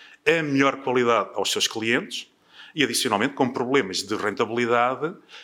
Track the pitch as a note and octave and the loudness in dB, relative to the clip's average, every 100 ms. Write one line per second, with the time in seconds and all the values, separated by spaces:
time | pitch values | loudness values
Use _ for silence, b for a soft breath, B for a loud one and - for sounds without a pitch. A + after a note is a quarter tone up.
0 | B B D3+ E3 D3+ C#3 C#3 C3+ C3 B2+ | B B 2 2 2 2 2 0 0 2
1 | A#2+ A2+ G2 G#2+ F#2 G#2 - A2+ A2+ C3 | 4 4 2 -2 -2 -2 -2 -2 0 0
2 | G3+ - - _ B B B D#3+ C3 A#2 | -2 -12 -16 _ B B B 0 0 0
3 | B2 G2+ C3+ - B2+ B2+ B2 C#3 G2 F2+ | 0 0 0 0 -2 -2 0 0 0 -4
4 | G2 G#2 G#2 A2+ A2 A#2 A#2 A#2+ B2 B2+ | -6 -4 -2 -2 -2 0 2 2 2 -2
5 | D#3 - B B | -6 -8 B B